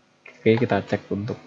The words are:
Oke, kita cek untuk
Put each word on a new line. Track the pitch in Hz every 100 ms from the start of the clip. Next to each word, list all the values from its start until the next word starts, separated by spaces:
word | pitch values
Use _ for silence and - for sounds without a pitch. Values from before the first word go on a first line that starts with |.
| _ _
Oke, | - - - 110
kita | 117 101
cek | - 104 -
untuk | 101 104 87